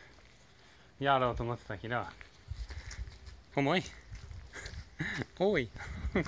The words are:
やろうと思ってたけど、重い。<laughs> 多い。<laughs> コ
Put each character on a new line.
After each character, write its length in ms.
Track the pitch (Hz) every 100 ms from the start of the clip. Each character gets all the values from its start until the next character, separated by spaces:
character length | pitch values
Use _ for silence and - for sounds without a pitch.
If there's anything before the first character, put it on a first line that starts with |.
| - - - - - - - - - -
や 180 | 139 135
ろ 140 | 123
う 20 |
と 80 | 117
思 120 | 120
っ 40 | 117
て 80 | -
た 100 | 101
け 120 | 110
ど、 160 | 120 95 - - - - - - - - - - - - - - 143
重 220 | 139 180
い。 40 | - - - - - - - -
<laughs> 720 | - - - - 160 - - -
多 220 | 196 170
い。 100 | 113 - -
<laughs> 240 | - -
コ 60 | 190